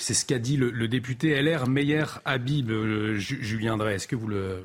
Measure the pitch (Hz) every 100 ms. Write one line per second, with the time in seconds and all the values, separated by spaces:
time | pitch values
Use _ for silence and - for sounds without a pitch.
0 | - 107 - 131 117 143 123 113 113 123
1 | 127 123 160 139 147 160 127 135 143 151
2 | 151 - - 131 123 147 117 110 110 107
3 | 107 104 92 139 107 110 113 110 107 98
4 | - 123 110 101 95 92